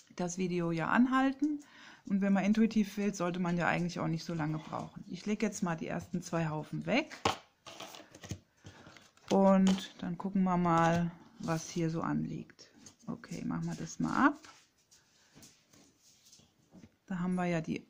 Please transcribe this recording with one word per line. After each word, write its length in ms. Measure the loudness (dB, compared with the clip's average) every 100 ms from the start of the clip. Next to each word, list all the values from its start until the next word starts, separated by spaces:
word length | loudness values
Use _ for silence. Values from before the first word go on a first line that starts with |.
| -12 -6
das 220 | -6 -2
Video 320 | -2 0 0
ja 180 | 0 2
anhalten. 720 | 4 4 4 2 0 -2 -2 -10 -20 -20 -14 -4
Und 160 | 0
wenn 100 | 2
man 120 | 2
intuitiv 520 | 4 4 4 2 0 0
wählt, 200 | -2 -2
sollte 220 | -2 0
man 200 | 0 2
ja 100 | 2
eigentlich 320 | 2 0 -2
auch 80 | -2
nicht 160 | -2
so 80 | -4
lange 240 | -4 -4 -4
brauchen. 480 | -6 -8 -8 -12 -14
Ich 160 | -8 -4
lege 180 | -2
jetzt 180 | -2 -2
mal 140 | -4 -2
die 120 | -4
ersten 340 | -6 -6 -8
zwei 260 | -4 -2 -2
Haufen 380 | -4 -6 -6 0
weg. 280 | 0 -2 -4 -4 -4 -12 _ -20 -16 -16 -18 -20 -16 -14 -14 _ _ -20 -20 -20 -20 -20 _ 2
Und 640 | 6 8 8 6 4 -2 -10
dann 180 | -8 -6
gucken 260 | -2 2
wir 120 | 2 2
mal, 540 | 4 4 4 4 0 -4 -18 -8
was 300 | -4 -4 -4
hier 220 | -2 -2
so 100 | 0
anliegt. 720 | -2 -2 -2 -6 -12 -18 -20 _ -20 -16 -12
Okay, 380 | -12 -10 -8
machen 220 | -4 -4 -4
wir 80 |
das 260 | -6 -8 -4
mal 280 | -2 4 4
ab. 200 | 2 -10 -20 _ _ _ -20 _ _ _ -20 -20 _ _ -20 _ _ _ _ _ -20 _ _ _ -20 -20 _ -6
Da 100 | -4
haben 160 | -2
wir 100 | 0
ja 160 | 0 0
die, 240 | -2 -6